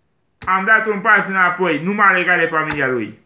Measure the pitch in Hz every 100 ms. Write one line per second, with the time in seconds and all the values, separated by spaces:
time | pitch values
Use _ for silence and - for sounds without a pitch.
0 | _ _ _ _ - 190 202 220 214 202
1 | 220 208 185 196 180 175 185 147 170 208
2 | 202 185 175 175 165 160 151 147 135 123
3 | 107 -